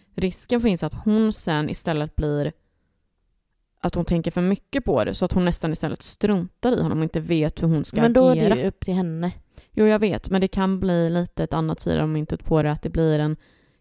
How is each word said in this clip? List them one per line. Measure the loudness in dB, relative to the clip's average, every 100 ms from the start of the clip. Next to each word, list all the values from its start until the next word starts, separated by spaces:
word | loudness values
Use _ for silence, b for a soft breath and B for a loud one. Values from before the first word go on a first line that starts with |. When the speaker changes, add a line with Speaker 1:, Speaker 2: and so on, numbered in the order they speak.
| b
Speaker 1:
Risken | -4 -4 -4 -4 0
finns | 2 0
att | -2
hon | -4 0 2 2
sen | -2 -2 -2 -2
istället | -4 -4 -4 -4 -2
blir, | -2 -2 -4 -6 _ _ _ _ _ _ _ _ _ _ _ _
att | -4
hon | -2
tänker | 0 0 0
för | -2
mycket | 0 -2 -4 -6
på | 0 2
det, | 0
så | 0
att | 0
hon | 2
nästan | 2 0 -4
istället | -4 -4 -6
struntar | -10 -2 0 0 -2 -4 0 0
i |
honom | 0 0
och |
inte | -2 -4
vet | -2 0 0 0
hur | 0
hon | 0
ska | 0 2
Speaker 2:
Men | 4
då | 6 6
är |
det | 4
Speaker 1:
agera. | 2 2
Speaker 2:
ju | 0
upp | -4
till | -4
henne. | -2 -2 -2 -6 -6 -18 b b
Speaker 1:
Jo, | 2 4
jag | 4
vet, | 2 -2 0
men | 0
det | 0
kan | 0 0 0
bli | 2 2 2
lite | 0 -2 -4
ett | -4
annat | -2 -2 -2
sida | -2 0
av | 0
myntet | -2 -4 -6
på | 0 2
det, | 2
att | -2
det | -4
blir | 0 0 2
en, | 0 -4 b b b b